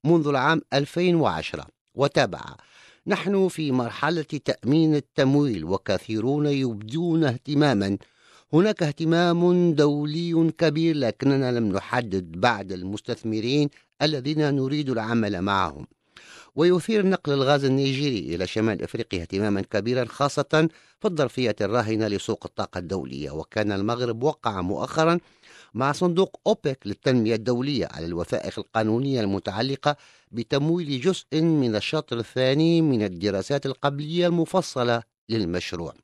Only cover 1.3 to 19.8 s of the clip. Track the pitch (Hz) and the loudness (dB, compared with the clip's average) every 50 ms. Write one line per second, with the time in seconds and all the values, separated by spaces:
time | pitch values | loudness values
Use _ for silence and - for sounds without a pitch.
1.3 | 82 80 80 - - 80 71 - _ _ _ _ _ 117 135 143 _ 160 135 104 | 0 -2 -6 -6 -10 -10 -12 -14 _ _ _ _ _ -2 -2 2 _ 2 0 2
2.3 | 82 67 60 - - - _ _ _ - - - _ _ _ - 196 180 160 185 | -2 -10 -12 -16 -18 -20 _ _ _ -20 -20 -20 _ _ _ -4 -4 -2 -2 -2
3.3 | 202 190 190 180 - - 160 143 127 127 120 117 - - - 151 175 165 147 _ | 0 2 0 0 0 -4 -2 0 0 0 -2 -2 -4 -4 -2 -2 0 -2 -4 _
4.3 | - 139 _ - 123 - - 113 143 160 160 156 151 147 - _ _ - 139 135 | -8 -6 _ -4 -6 -2 0 2 4 4 4 4 2 0 -2 _ _ 2 2 4
5.3 | 139 143 147 139 110 87 78 82 95 95 _ - 98 92 - - 110 107 104 127 | 4 4 2 2 -2 -4 -2 -4 -4 -4 _ -2 -2 -2 -2 -4 -4 -2 0 0
6.3 | 143 151 147 147 143 139 131 123 113 101 110 107 120 160 175 175 160 165 160 143 | 0 0 0 0 0 0 0 -2 -4 -6 -10 -8 -6 -4 -2 0 2 2 2 2
7.3 | 120 123 _ - 147 143 151 147 127 101 98 98 101 95 - _ _ _ _ _ | 0 -2 _ -2 2 2 4 4 4 2 2 0 -2 -4 -6 _ _ _ _ _
8.3 | - - _ _ - 156 190 214 208 - 180 147 143 - 160 160 170 165 175 175 | -20 -20 _ _ 2 4 4 4 2 0 -2 -2 -2 -2 0 2 2 4 4 4
9.3 | 170 170 170 175 180 180 175 170 156 143 147 147 147 147 147 151 151 165 170 175 | 2 4 4 4 4 4 4 4 4 4 4 4 4 0 -2 -4 -4 -4 -4 0
10.3 | 165 165 165 165 - - 170 160 147 156 165 165 160 147 131 113 107 _ - 139 | 2 2 2 2 2 2 0 2 2 2 0 0 0 2 0 -2 -2 _ 2 2
11.3 | 139 135 135 123 123 120 113 104 90 98 - - - 127 123 104 90 98 90 82 | 2 2 2 0 0 0 0 0 0 -2 -4 -2 -2 -2 -2 0 -4 -4 -4 -6
12.3 | 80 87 104 123 117 101 98 92 95 92 90 95 101 104 _ - 120 - - 113 | -6 0 0 0 0 0 -6 -10 -10 -8 -8 -8 -8 -8 _ -8 -8 -6 -4 -4
13.3 | 107 110 107 120 135 147 147 - _ - _ _ _ _ 143 156 151 135 123 143 | -4 -2 -2 0 2 2 0 0 _ -10 _ _ _ _ -2 -2 -2 -4 -4 -4
14.3 | 156 151 151 143 139 139 131 131 147 151 147 131 127 113 107 110 117 117 110 101 | 0 0 0 2 2 0 0 -2 -2 -2 -2 -2 -2 -2 -2 0 0 0 0 0
15.3 | 101 87 92 101 101 98 92 82 71 73 - _ _ _ _ _ _ - - - | -2 -2 0 0 2 2 0 -2 -4 -10 -16 _ _ _ _ _ _ -20 -20 -20
16.3 | - - - _ _ - 160 175 180 180 - - 226 208 196 190 190 - _ 151 | -20 -20 -20 _ _ 2 4 4 4 2 2 0 0 2 2 2 0 0 _ -2
17.3 | 143 139 135 131 147 143 139 135 131 135 139 135 135 131 147 143 127 98 64 65 | 0 0 2 2 2 4 4 2 2 2 2 0 0 -2 -2 -2 -2 -2 -4 -4
18.3 | 82 87 92 90 - 110 107 113 104 - - - - 113 113 _ - 90 85 - | -4 -4 -4 -2 0 0 0 0 0 -2 -6 -8 -6 -8 -6 _ -6 -6 -6 -4
19.3 | - 98 107 107 101 98 98 _ - 104 | -4 -2 0 0 0 -2 -2 _ -4 -2